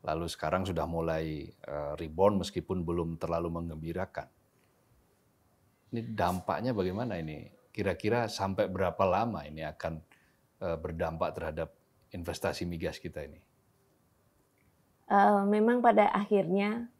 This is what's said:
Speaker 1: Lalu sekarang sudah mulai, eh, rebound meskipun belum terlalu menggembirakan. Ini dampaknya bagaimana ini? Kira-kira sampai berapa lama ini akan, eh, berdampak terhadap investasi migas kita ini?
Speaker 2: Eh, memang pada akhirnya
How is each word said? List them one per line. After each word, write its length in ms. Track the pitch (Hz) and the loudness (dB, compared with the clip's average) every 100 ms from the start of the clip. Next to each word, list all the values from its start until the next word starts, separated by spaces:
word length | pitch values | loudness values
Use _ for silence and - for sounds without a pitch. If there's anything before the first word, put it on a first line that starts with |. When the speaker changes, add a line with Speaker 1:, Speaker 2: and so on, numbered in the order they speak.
Speaker 1:
Lalu 220 | - 80 85 | -2 -2 -2
sekarang 340 | - 78 90 | -2 0 0
sudah 220 | 98 82 78 | 0 -2 -2
mulai, 640 | 82 82 80 80 76 73 | -2 0 0 -2 -6 -8
eh, 440 | - - 76 73 76 | -14 -10 -6 -6 -6
rebound 420 | 82 78 98 101 | -8 4 6 6
meskipun 460 | 87 - - 92 85 | 0 -4 -2 -2 0
belum 320 | 87 82 82 | 0 -2 -4
terlalu 320 | 82 85 85 | -2 -2 -2
menggembirakan. 800 | 85 85 78 80 85 95 - - _ _ _ _ _ _ _ _ _ _ _ _ _ _ _ _ | -4 -6 -8 -6 -6 -6 -8 -12 _ _ _ _ _ _ _ _ _ _ _ _ _ _ _ _
Ini 140 | 117 117 | -6 -6
dampaknya 680 | 107 90 92 90 78 80 | 0 0 0 -2 -2 0
bagaimana 460 | 110 92 95 120 92 | 0 0 -2 -4 -4
ini? 320 | 80 73 - - _ | -6 -8 -14 -20 _
Kira-kira 560 | - 98 87 107 117 113 | -2 -2 0 0 2 0
sampai 400 | - 98 95 98 | -2 -2 2 0
berapa 340 | 95 92 - | 2 0 2
lama 400 | 95 92 117 92 | 2 4 0 -4
ini 200 | 73 76 | -8 -8
akan, 300 | 78 76 82 80 - _ _ _ _ _ | -8 -6 -6 -6 -12 _ _ _ _ _
eh, 160 | 90 82 | -4 -4
berdampak 560 | 82 82 82 80 85 | -4 -4 -4 -2 -4
terhadap 400 | - 80 78 80 _ _ _ _ | -2 -6 -4 -6 _ _ _ _
investasi 520 | 90 85 82 98 76 | -10 -8 -4 -2 -2
migas 340 | 87 85 85 - | -6 -4 -6 -6
kita 260 | 85 78 | -12 -10
ini? 180 | 73 - _ _ _ _ _ _ _ _ _ _ _ _ _ _ _ _ - | -12 -14 _ _ _ _ _ _ _ _ _ _ _ _ _ _ _ _ 2
Speaker 2:
Eh, 340 | 202 202 208 202 | 6 6 6 4
memang 340 | 208 220 247 | 4 4 6
pada 300 | 240 214 208 | 6 6 6
akhirnya 800 | - 202 208 165 190 202 226 233 _ | 4 2 2 4 2 2 -2 -6 _